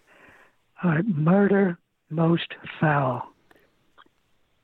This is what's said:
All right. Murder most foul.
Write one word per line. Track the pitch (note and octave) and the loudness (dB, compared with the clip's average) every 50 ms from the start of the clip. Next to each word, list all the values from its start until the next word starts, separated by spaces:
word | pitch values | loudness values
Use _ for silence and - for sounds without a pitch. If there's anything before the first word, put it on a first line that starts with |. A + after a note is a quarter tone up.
| _ _ _ _ - - - - - _ _ _ _ _ _ - | _ _ _ _ -20 -20 -20 -20 -20 _ _ _ _ _ _ -4
All | - F3+ | -2 0
right. | D#3 D#3 F#3 | 0 0 0
Murder | A#3+ E3+ C#3+ D3+ E3 F#3 G3+ G3+ F#3+ G3+ G3 G3+ F#3 E3+ - _ _ _ _ _ - | -2 -2 0 2 2 4 4 4 4 2 2 2 0 -2 -6 _ _ _ _ _ -8
most | D#3 D#3+ E3 E3 E3+ E3 - - - - - - - - | -4 0 0 2 2 0 -2 -6 -16 -18 -18 -14 -6 -2
foul. | - D3+ D3 C#3+ C#3 B2+ B2 B2 - - _ _ _ _ _ _ _ _ _ _ _ _ _ _ - _ _ _ _ _ _ _ _ _ _ _ | 0 0 0 0 0 -2 -4 -6 -8 -14 _ _ _ _ _ _ _ _ _ _ _ _ _ _ -20 _ _ _ _ _ _ _ _ _ _ _